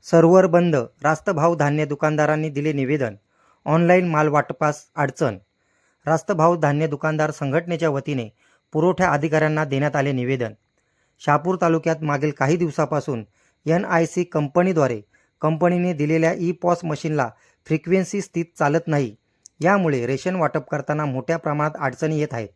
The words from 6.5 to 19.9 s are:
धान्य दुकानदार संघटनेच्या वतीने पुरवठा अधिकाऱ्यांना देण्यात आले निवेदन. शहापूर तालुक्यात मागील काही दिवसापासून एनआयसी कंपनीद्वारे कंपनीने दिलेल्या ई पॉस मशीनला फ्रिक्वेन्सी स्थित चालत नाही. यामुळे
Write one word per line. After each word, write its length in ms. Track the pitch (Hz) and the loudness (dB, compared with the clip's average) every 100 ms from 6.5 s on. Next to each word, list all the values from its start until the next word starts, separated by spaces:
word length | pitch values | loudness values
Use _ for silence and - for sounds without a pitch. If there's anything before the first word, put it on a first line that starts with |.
| 170 | 2
धान्य 280 | 151 143 156 | 0 0 -2
दुकानदार 440 | 143 160 156 151 | -2 -4 -2 -2
संघटनेच्या 580 | 151 139 143 175 170 160 | -2 -2 -2 -2 -2 -2
वतीने 440 | 139 135 139 110 _ _ _ _ | -2 -4 -6 -6 _ _ _ _
पुरवठा 380 | 151 170 175 180 | 0 0 2 0
अधिकाऱ्यांना 540 | 147 151 156 156 151 151 | 0 0 0 2 0 -2
देण्यात 300 | 135 147 147 | 0 0 0
आले 160 | 143 | -2
निवेदन. 400 | 135 123 135 117 104 _ _ _ _ _ _ - | -2 -2 -2 -4 -8 _ _ _ _ _ _ 0
शहापूर 320 | 147 160 185 | 0 0 0
तालुक्यात 340 | 170 165 165 160 | 0 0 0 -2
मागील 300 | 156 143 151 | -2 -2 -2
काही 260 | 143 135 170 | -2 0 0
दिवसापासून 680 | 170 143 143 147 135 123 107 _ _ _ - | -2 -2 -2 -2 -4 -8 -8 _ _ _ -2
एनआयसी 560 | 165 202 170 165 - | 0 2 0 0 -2
कंपनीद्वारे 760 | 175 156 147 175 180 165 135 113 101 _ _ _ | -2 -2 0 0 2 2 0 0 -10 _ _ _
कंपनीने 520 | 151 160 175 175 180 | -2 0 0 2 0
दिलेल्या 400 | 156 147 160 160 175 | -2 0 2 2 0
ई 140 | 170 | -4
पॉस 340 | 165 175 175 175 | -2 0 0 -2
मशीनला 440 | 147 165 151 120 - _ _ - | -6 -4 -2 -2 -6 _ _ -4
फ्रिक्वेन्सी 560 | 156 165 190 180 202 | -4 0 0 0 -6
स्थित 240 | 190 175 165 - | -6 -6 -8 -2
चालत 280 | 147 156 165 | 0 0 0
नाही. 280 | 147 127 104 _ _ - _ | -2 -2 -8 _ _ -20 _
यामुळे 440 | 160 202 175 | 2 2 2